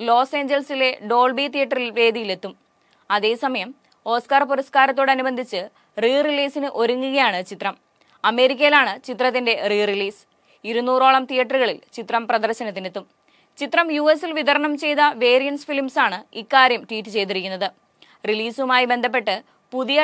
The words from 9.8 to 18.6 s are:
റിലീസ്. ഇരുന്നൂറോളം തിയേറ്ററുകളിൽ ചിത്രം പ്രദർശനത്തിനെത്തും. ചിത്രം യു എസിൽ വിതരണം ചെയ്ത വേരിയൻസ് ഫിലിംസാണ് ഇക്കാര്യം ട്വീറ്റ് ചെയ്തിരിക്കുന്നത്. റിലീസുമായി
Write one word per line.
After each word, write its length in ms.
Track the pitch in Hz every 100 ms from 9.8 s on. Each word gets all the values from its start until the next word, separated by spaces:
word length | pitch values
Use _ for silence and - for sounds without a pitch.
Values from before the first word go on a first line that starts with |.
| 208
റിലീസ്. 320 | 196 202 - - _ _ _ 208
ഇരുന്നൂറോളം 540 | 233 247 254 262 262 254
തിയേറ്ററുകളിൽ 500 | 254 247 262 233 156 - -
ചിത്രം 280 | 208 233 233
പ്രദർശനത്തിനെത്തും. 760 | 233 214 226 220 196 185 196 190 _ _ _ _ -
ചിത്രം 280 | 285 330 339 294
യു 80 | 302
എസിൽ 200 | 311 339 311
വിതരണം 360 | 269 294 302 285
ചെയ്ത 180 | 302 294 294 240
വേരിയൻസ് 440 | 240 254 277 285 294
ഫിലിംസാണ് 500 | 277 269 302 233 185 - 226
ഇക്കാര്യം 400 | 208 269 254 240 147
ട്വീറ്റ് 220 | 220 214 208
ചെയ്തിരിക്കുന്നത്. 520 | 196 190 190 185 190 - _ _ _ _ 196
റിലീസുമായി 560 | 214 226 233